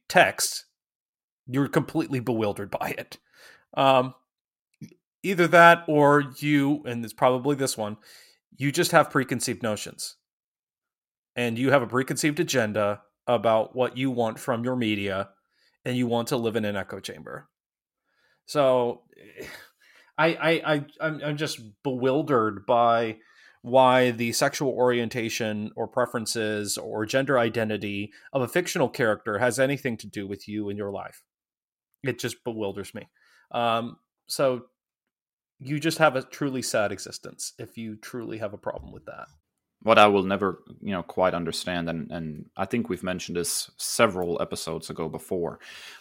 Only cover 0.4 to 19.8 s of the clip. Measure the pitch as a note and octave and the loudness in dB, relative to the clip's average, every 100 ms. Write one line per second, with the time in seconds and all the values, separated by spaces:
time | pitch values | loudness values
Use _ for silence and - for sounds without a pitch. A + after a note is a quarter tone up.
0.4 | - - - _ _ _ _ _ _ _ | -4 -6 -14 _ _ _ _ _ _ _
1.4 | - C3 C3+ D#3+ - D#3 - C3+ A#2 A2 | -4 -2 2 0 0 -4 -2 -4 -2 0
2.4 | G#2 G2 G2+ - - D3 - - _ _ | 0 -2 -6 -6 -4 -6 -12 -18 _ _
3.4 | - - _ - C3+ C3 C3 - _ _ | -20 -20 _ 2 4 4 2 -6 _ _
4.4 | _ _ _ - - _ _ _ F3+ F#3 | _ _ _ -20 -20 _ _ _ -2 2
5.4 | E3+ E3+ E3+ E3+ - D3+ C#3+ D3 C#3 B2+ | 6 10 10 8 4 6 6 6 4 -4
6.4 | D3 D3 C#3 D3 B2 A#2+ A2+ - C3 B2+ | 2 2 2 0 -4 -6 -8 2 2 2
7.4 | C3+ C#3 C3+ - G#2 G#2+ - - - _ | 0 -2 -2 -4 -6 -8 -16 -20 -20 _
8.4 | _ - C#3 C#3 F3 E3 C#3 D3 B2+ - | _ -4 -2 0 4 4 4 2 0 -4
9.4 | - G#2 A2+ G#2 - - - - _ _ | -4 -4 -4 -4 -8 -12 -14 -14 _ _
10.4 | _ _ _ _ _ _ _ _ _ - | _ _ _ _ _ _ _ _ _ -4
11.4 | A#2+ A2+ C3 C#3 A2+ B2 C3 C#3 D#3+ D3+ | -4 -2 2 4 4 0 -2 -2 -2 0
12.4 | E3+ C3 G#2+ G#2+ G2+ G2+ _ _ - A#2 | 0 0 0 0 0 -2 _ _ -2 2
13.4 | A2+ A2 G#2+ B2 B2 B2 C3+ A#2+ A2+ A2+ | 4 2 2 -2 -2 -2 -2 0 -2 -4
14.4 | - A#2 A#2+ B2+ A2 G#2 G2 F#2+ G2 _ | -4 -4 -2 -2 0 0 -2 -4 -6 _
15.4 | _ _ _ _ C3+ B2 A#2+ A#2 A2+ C3 | _ _ _ _ -6 -2 0 0 -2 -2
16.4 | A2+ A2 G#2+ G2+ F#2 G2 - E2 B1 - | -2 -2 -2 -4 -8 -10 -12 -14 -14 -16
17.4 | - _ _ _ _ _ _ _ _ _ | -16 _ _ _ _ _ _ _ _ _
18.4 | - D3+ C3+ B2+ A#2+ - _ _ - - | -6 2 4 4 2 -4 _ _ -20 -18
19.4 | - - - _ | -16 -18 -20 _